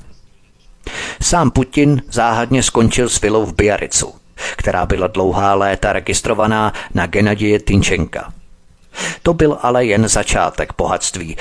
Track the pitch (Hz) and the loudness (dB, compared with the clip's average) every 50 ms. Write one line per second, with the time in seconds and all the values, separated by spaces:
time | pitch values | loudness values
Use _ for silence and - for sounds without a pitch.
0 | - - - - - - - _ _ _ _ _ _ - - _ - - - - | -10 -14 -20 -20 -20 -20 -20 _ _ _ _ _ _ -20 -20 _ -14 -12 -10 -10
1 | - - - - - - 165 175 156 123 - 135 127 - - 147 143 147 147 123 | -10 -10 -8 -4 -2 0 2 2 2 2 2 2 0 0 2 2 4 4 4 2
2 | - - - 120 113 117 113 117 120 120 135 131 113 - - 120 117 110 - - | 0 -2 -2 0 0 2 2 0 0 0 0 0 0 0 2 2 2 2 2 0
3 | 123 113 - - - 101 107 110 107 92 85 - 104 104 101 85 - - - - | 0 0 0 0 0 2 2 2 0 0 0 0 2 2 2 0 -2 -4 -4 -4
4 | - - - - - _ _ - - - - - - 104 90 90 87 87 98 92 | -4 -4 -8 -16 -20 _ _ -12 -10 -8 -8 -4 -2 -2 0 0 0 0 0 0
5 | 92 90 - 95 92 95 85 101 101 101 101 98 98 98 95 - - 104 95 95 | 0 0 0 0 0 0 2 2 2 2 2 2 2 2 0 0 0 0 0 -2
6 | 92 - 101 - - 120 113 101 107 107 110 107 107 104 - - - - - 95 | -2 -4 -4 -2 -2 -2 0 0 2 2 2 2 0 0 -2 -4 -8 -6 -4 -4
7 | 85 87 95 101 104 104 104 104 107 104 104 101 - - 98 101 101 - 95 90 | -2 -2 0 0 0 0 0 0 0 2 0 0 2 2 2 2 2 2 0 -2
8 | 78 - - - - - - - - - - - - - - _ - - - - | -2 -4 -6 -8 -12 -12 -14 -18 -20 -20 -20 -20 -20 -20 -20 _ -20 -20 -14 -10
9 | - - - - - 170 170 160 156 151 143 - - 123 123 123 127 117 101 110 | -10 -10 -10 -2 0 0 2 4 4 2 2 2 0 0 2 2 2 2 2 2
10 | 110 101 - 107 104 - - 107 85 - - - 76 - - - 87 80 92 87 | 2 4 2 0 0 0 0 0 0 0 -2 -4 -6 -6 -4 -4 -2 -2 -2 -2
11 | - - - 92 87 80 78 - | -4 -6 -6 -8 -8 -8 -10 -10